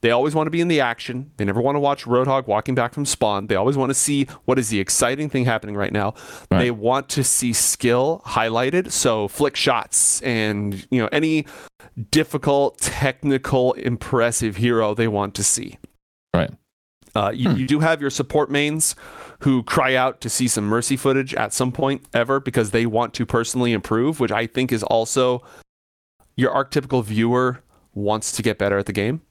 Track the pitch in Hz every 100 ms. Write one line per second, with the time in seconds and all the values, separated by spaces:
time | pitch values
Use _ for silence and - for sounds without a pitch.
0 | 117 120 143 156 156 165 170 160 127 117
1 | - 123 143 - 101 98 123 143 143 143
2 | - 123 131 135 120 104 110 131 120 -
3 | 143 - 110 101 101 98 110 139 127 135
4 | - 143 139 - - 131 113 107 95 -
5 | 123 135 151 135 123 113 104 101 101 104
6 | 101 - - - - 92 123 117 110 131
7 | 131 - 127 - 123 113 - - 123 120
8 | 135 165 - - 113 113 127 175 185 -
9 | 131 110 104 - 143 - - 120 - -
10 | - - 135 117 107 104 104 98 - 127
11 | 110 147 160 156 147 - - _ - -
12 | 113 156 151 151 147 139 139 - - -
13 | 143 127 151 135 131 135 127 123 - 120
14 | - 127 117 117 113 95 120 117 110 107
15 | 113 104 101 - 101 - - - - _
16 | _ _ _ 85 82 - _ _ _ _
17 | - - 101 107 160 127 127 147 160 160
18 | 143 - 135 151 147 143 147 156 - -
19 | - - - - - 131 113 - 131 131
20 | 131 - 113 - 127 - 104 113 120 135
21 | 139 135 131 - 110 - 127 123 135 139
22 | - 120 117 139 135 127 110 113 117 110
23 | 120 - 117 120 117 127 120 110 - 110
24 | 131 156 120 104 113 - 127 117 101 113
25 | 113 - 127 123 - - - _ _ _
26 | _ _ _ - 127 - 135 151 135 131
27 | 107 107 113 123 127 123 _ _ _ -
28 | 101 107 - - 113 104 101 98 101 104
29 | 104 156 _